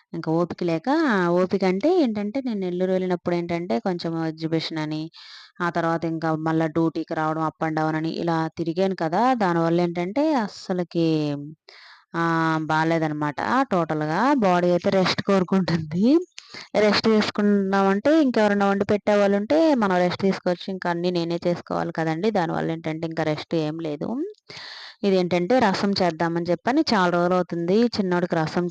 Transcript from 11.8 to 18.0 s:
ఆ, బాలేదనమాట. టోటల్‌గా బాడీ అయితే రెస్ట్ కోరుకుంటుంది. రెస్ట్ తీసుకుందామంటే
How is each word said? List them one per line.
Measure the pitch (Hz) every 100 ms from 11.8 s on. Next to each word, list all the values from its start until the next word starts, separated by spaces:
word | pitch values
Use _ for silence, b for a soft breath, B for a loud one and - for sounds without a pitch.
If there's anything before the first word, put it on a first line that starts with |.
| B B B 165
ఆ, | 165 165 160 160
బాలేదనమాట. | 156 156 160 165 156 151 147 143 - 240 269
టోటల్‌గా | 185 165 156 151 165 247
బాడీ | 294 202 175 180
అయితే | 175 202
రెస్ట్ | 196 180 -
కోరుకుంటుంది. | - 196 175 196 180 170 156 165 220 311 359 - B B B 196
రెస్ట్ | 208 202 226
తీసుకుందామంటే | 214 208 - 208 202 190 196 196 196